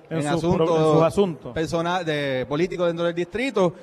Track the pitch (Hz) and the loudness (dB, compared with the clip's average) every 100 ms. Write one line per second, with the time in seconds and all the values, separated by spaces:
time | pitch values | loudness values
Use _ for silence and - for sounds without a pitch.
0 | - 160 147 143 165 185 165 165 156 156 | -8 -4 -2 0 0 2 2 4 4 4
1 | 165 - 196 151 131 120 160 165 170 180 | 4 2 0 -2 -10 -6 -4 -2 -2 -2
2 | 165 147 143 131 120 147 180 175 175 170 | -2 -2 -2 -2 -2 -2 -2 0 -2 0
3 | 170 170 175 208 269 208 180 170 | -2 -2 -6 -4 -2 0 0 -2